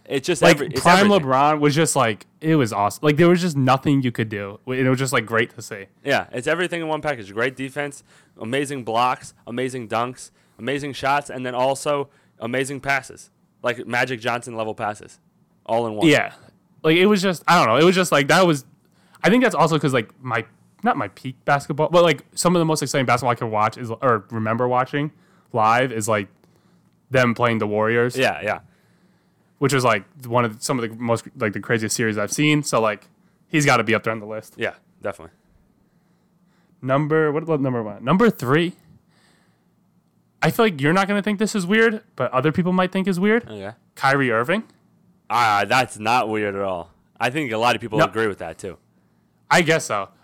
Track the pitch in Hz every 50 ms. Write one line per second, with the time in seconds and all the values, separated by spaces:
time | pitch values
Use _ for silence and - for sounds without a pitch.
0 | _ - 139 139 131 - 175 - 156 170 170 143 143 - 127 135 - 175 175 185
1 | 202 208 202 190 151 131 131 131 143 147 156 151 147 151 135 156 165 - - 147
2 | 127 113 107 - - _ _ _ - 160 160 156 131 107 107 101 101 104 - -
3 | - 151 151 143 175 170 175 175 175 180 147 139 131 127 127 135 - 156 143 139
4 | 127 127 117 - 113 107 107 101 101 98 101 - - 127 127 127 131 131 131 123
5 | 135 127 139 127 117 107 113 113 120 117 - - 110 - 113 101 98 - _ _
6 | - 135 135 107 90 - - 123 120 151 156 170 180 165 175 170 165 156 156 151
7 | 139 151 143 120 104 95 98 107 117 135 135 - - 135 127 147 143 147 139 -
8 | - _ _ _ _ _ _ - 110 110 127 139 147 131 143 135 117 117 110 113
9 | 123 127 131 - - - - _ - - 117 123 127 131 123 131 117 104 110 110
10 | 120 123 123 - - - _ _ _ _ _ - 113 123 139 143 143 147 127 -
11 | - 135 139 147 143 - - 127 127 127 123 123 127 135 135 131 - 151 143 143
12 | 139 - _ _ _ _ _ - 113 117 123 131 135 127 143 131 - 139 139 135
13 | 131 - - - - _ _ _ _ _ _ _ - 123 117 117 - - 117 123
14 | 127 127 131 110 107 123 120 120 117 131 117 110 110 110 104 - 117 104 107 -
15 | - - - _ _ _ _ _ _ _ _ _ _ - 113 117 117 113 107 107
16 | 101 160 143 123 101 - - - - - _ _ _ _ _ _ - 160 160 175
17 | 185 208 214 190 180 202 175 - - - 170 180 147 113 110 131 160 180 185 180
18 | 180 - 165 143 143 139 151 175 190 175 156 139 127 _ _ _ _ _ _ _
19 | _ _ _ - - 170 214 254 254 226 190 143 160 156 160 151 151 147 127 127
20 | 107 - _ _ 127 127 117 117 110 - _ _ _ _ _ _ - 233 240 143
21 | 110 98 - - - 131 131 _ - - 143 143 - - 156 135 156 147 156 175
22 | 175 170 156 - - _ - - - 175 180 175 165 160 156 151 147 127 - 147
23 | 131 117 120 123 - 123 120 - 127 113 107 104 107 113 - 123 127 110 113 -
24 | - 131 117 104 98 - 120 113 110 107 113 117 127 123 123 123 131 - - 143
25 | 143 156 - _ _ _ _ _ _ _ - 120 107 110 113 123 131 135 117 113
26 | 104 110 110 104 98 - _ _ _ _ _ _ _ _ _ _ _ _ _ _
27 | _ - 127 131 127 120 113 - 120 120 113 113 107 104 104 107 107 110 117 120
28 | 120 127 123 127 131 110 92 73 90 107 101 82 - - _ _ _ _ _ _
29 | _ _ _ _ _ _ _ _ _ _ _ - 147 135 131 131 123 120 110 104
30 | 92 _ _ 151 127 120 117 123 120 113 107 113 - - 143 127 113 110 110 113
31 | 123 117 117 113 - - - 139 120 107 95 107 98 - 123 113 110 104 - -
32 | 120 110 107 107 104 101 - - 151 151 151 151 147 - - 120 113 110 104 101
33 | _ _ _ _ _ _ _ _ _ _ - 156 147 143 131 117 110 110 110 104
34 | - - 113 113 104 107 107 110 107 - _ - 117 98 - - _ _ _ _
35 | - 104 95 - 80 80 _ _ _ _ _ _ _ _ _ _ _ _ _ _
36 | _ _ _ _ _ _ _ _ _ _ _ _ _ _ _ _ - 127 131 139
37 | 151 143 156 160 156 151 143 156 165 160 160 143 135 135 127 120 110 104 101 98
38 | 104 127 165 185 240 226 - - - 120 135 160 170 180 - _ _ _ - _
39 | _ _ _ _ _ _ _ _ _ _ _ _ _ _ _ _ _ _ _ _
40 | _ _ _ _ _ _ _ - - 156 156 - 226 220 175 139 135 147 170 196
41 | 196 185 202 208 190 214 208 185 220 196 - 214 175 175 208 220 226 233 214 214
42 | - _ _ - 127 117 120 127 127 156 151 - 175 180 180 185 185 180 - 190
43 | 190 196 190 175 190 208 220 240 226 - 107 104 95 101 117 _ _ _ _ -
44 | - 135 139 139 135 123 110 113 120 135 180 220 220 _ _ _ _ _ _ _
45 | _ _ _ _ _ - 104 117 120 110 104 101 104 101 117 131 127 113 - 104
46 | 107 110 120 127 113 110 110 107 107 104 98 98 98 95 92 87 82 - _ _
47 | _ _ _ - 117 123 123 160 151 123 110 107 113 123 120 107 110 113 107 107
48 | 107 - 92 110 113 107 95 - 90 82 82 - - 95 82 - _ _ _ _
49 | _ _ _ _ _ _ _ _ _ - - 175 175 147 160 160 - - 117 104
50 | 98 - _ _